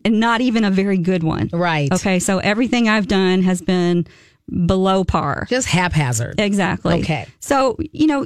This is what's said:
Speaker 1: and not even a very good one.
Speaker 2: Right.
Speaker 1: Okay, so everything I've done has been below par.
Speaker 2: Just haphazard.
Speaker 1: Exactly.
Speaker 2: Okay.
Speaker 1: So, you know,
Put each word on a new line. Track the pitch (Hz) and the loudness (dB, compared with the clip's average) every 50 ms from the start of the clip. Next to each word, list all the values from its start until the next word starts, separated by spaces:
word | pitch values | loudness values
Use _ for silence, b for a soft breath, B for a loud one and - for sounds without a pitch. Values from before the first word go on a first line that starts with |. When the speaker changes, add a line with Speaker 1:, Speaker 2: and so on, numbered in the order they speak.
| - | 0
Speaker 1:
and | 208 226 214 | 0 2 2
not | 226 233 233 226 | 2 2 2 0
even | 254 254 220 226 220 | 0 0 0 2 2
a | 202 | 2
very | 190 185 196 202 196 190 | 2 0 0 0 0 0
good | 165 185 185 180 165 | 0 0 0 0 0
one. | 156 - - - - | -2 -2 -2 -2 -4
Speaker 2:
Right. | - 170 180 175 160 156 147 139 | -2 -2 0 0 0 0 0 0
Speaker 1:
Okay, | 185 180 - 202 185 180 | 0 0 0 0 0 0
so | 175 - 196 185 | 0 0 -2 0
everything | - 190 208 214 262 226 - 240 233 220 | 0 0 0 0 0 0 0 0 2 2
I've | 214 220 196 - | 2 2 0 0
done | 208 190 190 185 185 185 185 | 0 2 2 2 2 2 2
has | 180 185 180 | 2 0 0
been | - - 185 180 175 175 175 175 165 B B B B B B B B - - 185 175 170 | 0 0 0 2 2 2 2 0 0 B B B B B B B B -8 -4 -2 0 0
below | 190 190 190 190 190 190 185 | 2 2 2 2 2 2 0
par. | - - 165 156 147 - - - - | 0 -2 -2 -2 -2 -4 -4 -4 -4
Speaker 2:
Just | 240 254 247 - | -4 -4 -2 0
haphazard. | - 175 180 180 156 156 147 127 120 110 113 - - - | 0 0 0 0 0 0 0 0 -2 -2 -4 -4 -2 -2
Speaker 1:
Exactly. | 208 208 202 196 185 - - 185 - 170 170 - | -2 0 0 0 0 -2 -2 -2 -2 0 0 0
Speaker 2:
Okay. | - - 160 143 - - - _ | 0 -2 -4 -4 -6 -10 -16 _
Speaker 1:
So, | - - 277 269 269 262 220 - - - - | -4 -2 0 2 0 0 -2 -4 -8 -6 -2
you | - 302 | 0 2
know, | 311 294 277 - | 2 2 0 -2